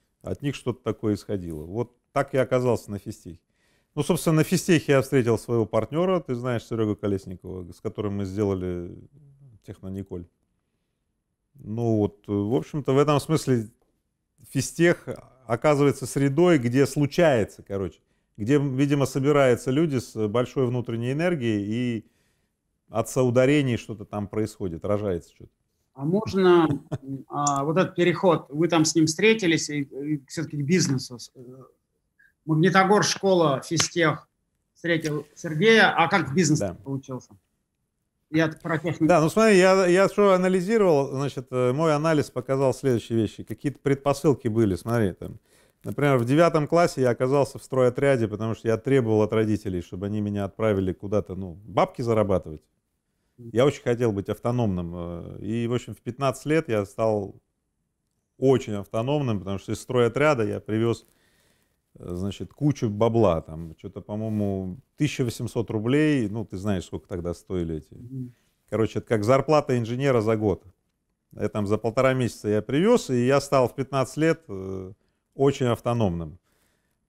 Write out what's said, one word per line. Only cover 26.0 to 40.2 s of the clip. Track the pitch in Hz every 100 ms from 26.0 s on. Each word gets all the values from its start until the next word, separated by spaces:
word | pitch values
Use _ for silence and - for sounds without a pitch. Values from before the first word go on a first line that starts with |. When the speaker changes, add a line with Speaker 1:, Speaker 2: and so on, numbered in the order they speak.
Speaker 2:
можно, | 143 190 220 190 185 175 156 143 - 143
<laughs> | 135 135 -
а, | 143 147 139
вот | 143 165
этот | 180 -
переход, | 175 165 190 156 -
вы | 147 170
там | 170
с | 156
ним | 165 156
встретились, | - 208 220 185 160 -
и, | 147
и | 139 131 147 151 131
всё-таки | - 156 151
к |
бизнесу. | 139 180 - 131 - 117
С-, | -
э, | 131 123 131 - _ _ _ _ _ _ _ -
Магнитогорск, | 156 185 190 185 202 - -
школа, | 196 185 160 131
физтех, | - 160 - 175 156 151 - _ _ _ _
встретил | _ 170 165 156 147 -
Сергея, | - 170 156 214 226 190
а | - 165
как | 196 147
бизнес | 139 156 156
Speaker 1:
Да. | 98
Speaker 2:
получился? | 85 135 139 - 127 - 101 _ _ _ _ _ _ _ _ _
Я | 156 160
про | 156 170 160
технику. | 165 156 160
Speaker 1:
Да, | 175
ну | 156
смотри, | 214 220 196
я, | 185 190 180
я | 175 196
что | -